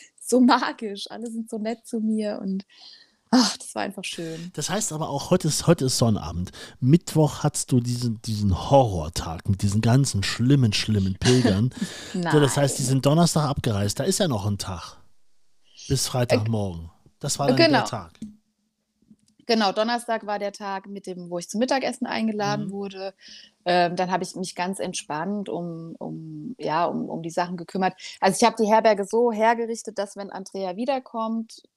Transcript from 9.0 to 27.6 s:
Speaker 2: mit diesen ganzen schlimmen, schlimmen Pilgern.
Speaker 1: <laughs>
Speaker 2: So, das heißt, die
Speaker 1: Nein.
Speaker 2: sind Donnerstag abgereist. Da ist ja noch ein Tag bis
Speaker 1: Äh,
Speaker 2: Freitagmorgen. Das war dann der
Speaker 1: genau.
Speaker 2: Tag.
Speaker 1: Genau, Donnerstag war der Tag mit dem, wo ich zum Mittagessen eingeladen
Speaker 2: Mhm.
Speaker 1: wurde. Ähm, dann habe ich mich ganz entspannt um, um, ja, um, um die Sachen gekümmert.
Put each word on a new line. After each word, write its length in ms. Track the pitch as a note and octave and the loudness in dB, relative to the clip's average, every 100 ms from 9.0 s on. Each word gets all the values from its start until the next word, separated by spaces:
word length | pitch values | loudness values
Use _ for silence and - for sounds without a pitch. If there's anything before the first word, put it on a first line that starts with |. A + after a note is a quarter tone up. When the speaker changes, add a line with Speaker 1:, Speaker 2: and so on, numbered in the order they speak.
| D#2+ - - F2 - | -4 -6 -6 -6 -2
Speaker 2:
mit 120 | F#2+ | 0
diesen 200 | G2+ G2+ | 0 2
ganzen 420 | A2 B2 C#3 G2+ | 4 4 4 0
schlimmen, 500 | F#2+ - A#2+ C#3+ A#2+ | -2 0 2 4 4
schlimmen 420 | G2+ - G#2+ F#2+ F#2+ | 2 0 0 0 0
Pilgern. 540 | - B2+ - F#2+ B2 | 4 4 4 2 0
Speaker 1:
<laughs> 400 | - F#3 - - F#3 E3+ | -2 -8 -8 -10 -4 2
Speaker 2:
So, 120 | D3+ | 4
das 180 | C#3 - | 4 4
heißt, 200 | C#3+ - | 0 0
die 60 | |
Speaker 1:
Nein. 0 | |
Speaker 2:
sind 220 | C3 C3+ C#3 | 0 2 4
Donnerstag 420 | D3+ E3+ E3 D3 | 4 4 4 0
abgereist. 520 | C#3+ - G2+ G2+ - | 0 0 0 0 -2
Da 40 | |
ist 160 | C#3 F#3+ | -2 0
ja 80 | F#3 | 0
noch 180 | A2+ G2+ | 0 -2
ein 120 | G2+ | -4
Tag 400 | - F2+ - - - - - _ _ _ _ - - | -6 -10 -12 -18 -20 -20 -20 _ _ _ _ -14 -4
bis 200 | C3+ - B2+ A#2+ | -2 -2 -2 0
Speaker 1:
Äh, 100 | A#2+ | 2
Speaker 2:
Freitagmorgen. 540 | G#2+ A2 G2+ E2+ E2 _ _ _ | 2 -2 -2 -6 -12 _ _ _
Das 200 | C#3+ - | -6 -2
war 100 | C#3+ | 2
dann 180 | B3+ E4 | 4 4
der 0 | |
Speaker 1:
genau. 160 | C4+ | 4
Speaker 2:
Tag. 360 | A2 A2 F2 - G#3+ - _ _ _ _ _ _ _ _ _ _ - | 0 -6 -10 -16 -18 -18 _ _ _ _ _ _ _ _ _ _ 0
Speaker 1:
Genau, 240 | A3+ G3+ | 2 2
Donnerstag 540 | F#3+ A3 A#3+ A#3 A3+ G#3 | 0 -2 -2 -2 -6 -4
war 140 | G#3 | -6
der 120 | G3+ | -6
Tag 360 | G3+ G3+ F#3+ G3+ | -8 -8 -10 -10
mit 200 | G3+ F#3+ | -14 -12
dem, 220 | F3+ F3 | -12 -10
wo 80 | F3 | -10
ich 100 | E3+ | -6
zum 100 | G#3 | -2
Mittagessen 460 | B3+ C#4 - A#3+ A#3+ | 0 0 -2 -6 -6
eingeladen 600 | - A3 G#3 G3+ G#3 G#3 | -4 -2 -2 -2 -2 -4
Speaker 2:
Mhm. 40 | |
Speaker 1:
wurde. 420 | G3 G3 G3 F#3+ - - - - _ - | -8 -10 -10 -12 -12 -20 -20 -20 _ 0
Ähm, 300 | F3+ F3 F3 | 2 2 0
dann 160 | F3+ | -2
habe 120 | F#3 | -2
ich 120 | F3+ - | -4 -8
mich 200 | F#3 - | -8 -6
ganz 240 | F3+ F#3+ | -6 -4
entspannt 720 | F3+ F3 - D3 F3 G#3 G3 | -6 -8 -8 -6 -6 -6 -6
um, 460 | E3+ F3 E3 E3 - | -6 -8 -10 -12 -12
um, 560 | D#3 D#3+ D#3+ D3+ D3+ - | -12 -10 -12 -12 -12 -8
ja, 280 | - D#3 E3+ | -4 0 0
um, 240 | A#3+ - | -2 -6
um 120 | D#3+ | -8
die 80 | E3 | -6
Sachen 260 | E3 F3 | -4 -4
gekümmert. 360 | F3+ | -4